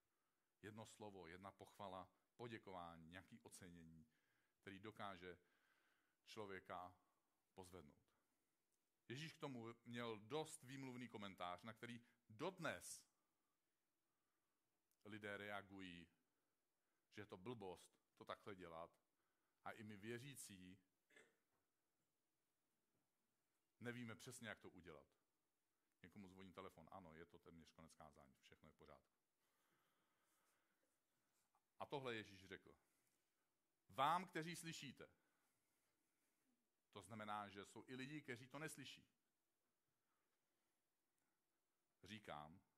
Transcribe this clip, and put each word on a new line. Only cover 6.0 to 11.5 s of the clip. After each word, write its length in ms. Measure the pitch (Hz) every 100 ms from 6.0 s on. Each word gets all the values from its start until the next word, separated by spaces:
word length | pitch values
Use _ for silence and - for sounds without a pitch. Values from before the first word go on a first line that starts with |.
| _ _ -
člověka 680 | 113 101 95 - 92 90 95 - - _ _ _ -
pozvednout. 520 | 90 90 73 - - - _ _ _ _ _ _ _ _ -
Ježíš 240 | 123 160
k 60 | -
tomu 360 | 147 123 113 117 120
měl 340 | 120 117 107
dost 440 | 107 147 156 -
výmluvný 460 | 123 135 135 123 120
komentář, 540 | 110 101 92 90